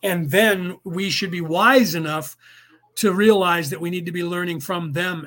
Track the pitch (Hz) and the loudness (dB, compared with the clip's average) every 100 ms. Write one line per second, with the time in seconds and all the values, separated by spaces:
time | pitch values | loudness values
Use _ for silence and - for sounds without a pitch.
0 | 196 175 151 185 220 190 180 185 190 175 | -2 -2 2 4 4 2 -4 -10 -8 -4
1 | 196 - 196 175 165 170 220 269 202 165 | -4 -4 -4 -4 -2 2 6 6 4 0
2 | 156 156 151 - _ - _ _ _ - | -4 -4 -8 -16 _ -20 _ _ _ -2
3 | 214 185 214 202 180 170 147 151 170 180 | 0 4 4 4 2 0 -2 -6 -6 -6
4 | 170 175 170 175 180 160 143 175 165 147 | -6 -6 -4 -4 -4 -6 -6 -6 -4 -4
5 | 185 165 | -4 -6